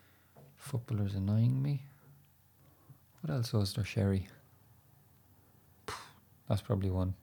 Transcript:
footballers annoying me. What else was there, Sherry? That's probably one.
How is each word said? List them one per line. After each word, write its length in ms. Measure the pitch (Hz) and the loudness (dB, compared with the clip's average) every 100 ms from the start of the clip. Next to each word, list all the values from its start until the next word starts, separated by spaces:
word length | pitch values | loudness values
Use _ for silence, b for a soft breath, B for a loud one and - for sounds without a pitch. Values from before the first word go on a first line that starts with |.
| b b b b - - | b b b b -20 -20
footballers 580 | - 127 117 107 101 | -8 -6 -4 -2 -2
annoying 480 | 98 95 110 117 131 | 0 2 4 4 2
me. 200 | 139 143 - b b b - _ _ _ - - - - _ _ | 0 -2 -6 b b b -20 _ _ _ -20 -20 -20 -20 _ _
What 120 | 156 | -4
else 200 | 139 117 | -2 0
was 220 | 110 95 | 2 0
there, 100 | - | -2
Sherry? 420 | 101 113 98 98 - - - - - - - - - - - - - - - _ - B B B _ _ - | -4 0 2 2 -2 -12 -20 -20 -20 -20 -20 -20 -20 -20 -20 -20 -20 -20 -20 _ -14 B B B _ _ -2
That's 140 | 104 | -2
probably 280 | - 101 95 | 0 0 0
one. 240 | 92 92 92 | 0 0 -4